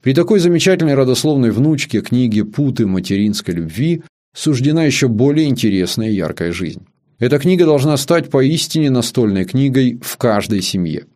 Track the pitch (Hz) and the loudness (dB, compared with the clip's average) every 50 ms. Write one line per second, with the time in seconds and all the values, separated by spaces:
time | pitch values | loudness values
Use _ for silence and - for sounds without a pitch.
0 | _ 131 135 160 175 175 220 202 170 175 175 160 - 190 185 180 165 151 139 135 | _ 2 2 2 2 2 2 2 4 2 2 2 2 2 2 2 2 0 2 2
1 | 131 127 127 123 - 156 147 139 123 113 104 107 139 156 156 139 - - - 104 | 2 2 0 0 0 0 0 2 2 2 2 2 2 0 0 -2 -4 -4 -4 -4
2 | - - 123 123 127 120 107 107 101 104 - - 147 135 - - 113 98 95 92 | -2 0 0 0 0 2 0 0 -2 -2 -4 -2 -2 -2 0 0 -2 0 0 -2
3 | 92 - 101 98 104 107 104 - - - 87 85 82 80 80 98 139 165 170 160 | -2 -2 -2 0 0 0 -2 -4 -6 -6 -6 -6 -6 -8 -6 -4 -2 -2 -2 -4
4 | - - _ _ _ _ _ - - 156 143 117 127 147 151 165 160 147 127 - | -6 -16 _ _ _ _ _ -4 -2 -2 0 0 0 0 2 2 0 0 0 2
5 | 143 123 110 104 127 143 143 156 156 147 127 117 - 110 98 95 90 87 - - | 0 0 2 2 2 2 2 2 0 0 0 0 0 0 2 2 0 -2 -2 -4
6 | 110 110 107 95 82 78 - - 85 85 85 87 92 - - - - _ _ _ | -2 -2 -2 -2 -2 -4 -4 -4 -4 -4 -4 -4 -6 -8 -8 -12 -20 _ _ _
7 | _ _ _ _ 113 127 147 143 143 180 190 175 175 156 151 143 131 156 151 139 | _ _ _ _ 0 0 0 2 2 2 2 4 4 4 4 2 2 0 0 -2
8 | 139 - 170 170 131 135 - 135 131 135 165 160 - - - 160 151 139 131 123 | 0 0 -2 -2 0 0 0 2 2 2 0 -2 -4 -4 -2 0 0 2 0 0
9 | 117 - - 131 117 104 98 95 92 92 - 127 139 139 127 135 131 123 117 123 | -2 -2 0 0 0 0 0 -2 -4 -2 0 0 0 2 2 2 0 0 -2 -4
10 | - - - _ - 120 107 104 98 - 110 98 90 - - 95 87 80 73 - | -12 -14 -8 _ 0 0 0 0 0 -2 -4 -4 -4 -4 -4 -4 -4 -4 -6 -8
11 | - _ _ | -10 _ _